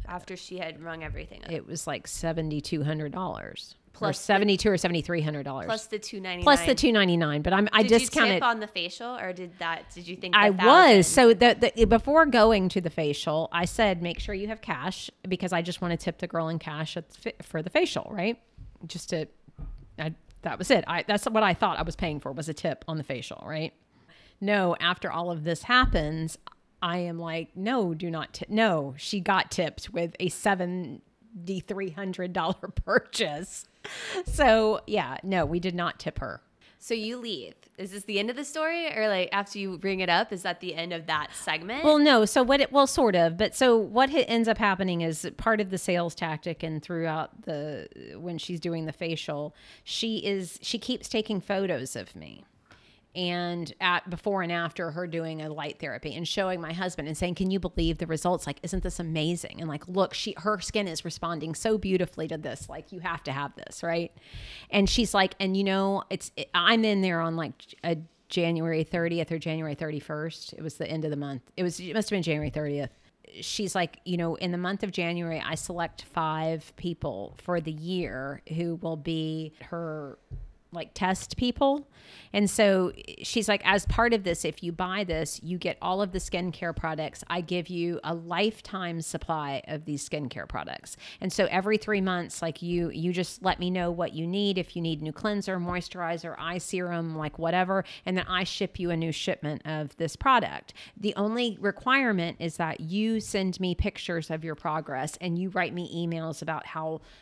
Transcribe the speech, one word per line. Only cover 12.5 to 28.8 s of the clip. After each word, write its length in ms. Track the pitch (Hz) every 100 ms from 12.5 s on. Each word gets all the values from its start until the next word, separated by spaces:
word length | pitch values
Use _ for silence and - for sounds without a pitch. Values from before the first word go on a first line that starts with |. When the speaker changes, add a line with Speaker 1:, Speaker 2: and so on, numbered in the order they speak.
| 214 185
Speaker 2:
to 100 | 196
the 100 | 165
facial, 580 | - 151 143 - 156 165
I 140 | 170 180
said, 360 | - 214 180
"Make 160 | 170 170
sure 160 | -
you 140 | 196 208
have 140 | 214
cash," 480 | - 247 262 - - - 190
because 240 | 180 185
I 100 | 175
just 180 | 170 175
want 100 | 175
to 100 | 165
tip 160 | - -
the 80 | 175
girl 220 | 165 160
in 100 | 165
cash 380 | - 151 160 175
at 140 | 156
the 80 | -
fa-, 240 | 226 -
for 200 | - 160
the 80 | 170
facial, 380 | 302 359 - -
right? 280 | 202 196 240 _ - - - 165
Just 240 | 170 -
to, 180 | 170 156 _ - - - - - -
I, 160 | 156 160 - -
that 160 | 170 120
was 120 | 180
it. 140 | 233 -
I, 180 | 170 -
that's 160 | 202
what 180 | - 220
I 120 | 208
thought 240 | 180 202 -
I 40 |
was 140 | 160 -
paying 240 | 175 151
for, 120 | 139
was 180 | 135 151
a 40 |
tip 300 | 156 170 - -
on 120 | 156
the 40 |
facial, 400 | 143 131 - - -
right? 260 | 156 160 - _ _ _ - - _
No, 340 | 196 208 180 175
after 320 | 175 185 180
all 200 | - 175
of 140 | 165
this 180 | 156 196
happens, 760 | - 247 254 180 151 160 160 - - - _ _
I 160 | 175 175
am 200 | 175 165
like, 380 | 170 165 160 175
"No, 380 | 196 254 185
do 160 | 160 175
not 240 | 160 -
tip." 160 | - -
No, 440 | 214 226 160